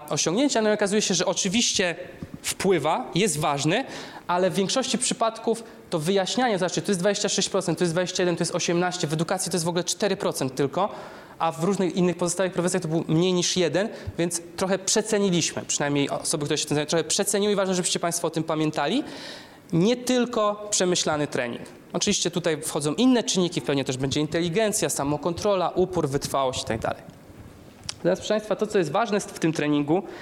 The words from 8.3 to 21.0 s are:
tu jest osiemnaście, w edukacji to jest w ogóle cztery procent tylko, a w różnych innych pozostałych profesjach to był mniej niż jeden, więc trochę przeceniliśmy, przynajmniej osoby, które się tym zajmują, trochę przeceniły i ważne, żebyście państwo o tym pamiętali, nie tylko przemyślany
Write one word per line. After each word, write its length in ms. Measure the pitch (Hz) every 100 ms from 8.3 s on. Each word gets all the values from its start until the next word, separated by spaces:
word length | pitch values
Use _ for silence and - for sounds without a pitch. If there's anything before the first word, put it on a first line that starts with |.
| 170
tu 60 |
jest 140 | 165 175
osiemnaście, 520 | - 175 180 170 151
w 60 |
edukacji 380 | 156 165 185 -
to 40 | 180
jest 100 | 165
w 40 |
ogóle 140 | 175
cztery 340 | 170 - 208 190
procent 380 | 190 156 135 -
tylko, 340 | 139 175 202 - - - - -
a 120 | 165
w 120 | 147
różnych 320 | 170 196 185 -
innych 220 | 180 175
pozostałych 360 | 175 - 185
profesjach 300 | 180 175 180
to 40 | 170
był 160 | 165 -
mniej 260 | 160 185
niż 240 | 180 170 -
jeden, 320 | 170 156 214 - - -
więc 240 | 175 175 - -
trochę 220 | 190 190
przeceniliśmy, 840 | 190 - 214 214 202 175 - - -
przynajmniej 420 | - 147 143 143
osoby, 360 | 147 - 160 147
które 120 | 147
się 80 | -
tym 100 | 147
zajmują, 140 | 147
trochę 140 | 170
przeceniły 500 | 156 - 196 208 208
i 20 | 202
ważne, 200 | 190 180
żebyście 240 | 180 180
państwo 280 | 175 165 165
o 40 |
tym 120 | 160
pamiętali, 600 | 156 156 156 151 147 233 - - - - - - -
nie 240 | 165 190 240
tylko 720 | 247 254 240 240 208 208 208
przemyślany 580 | 202 185 175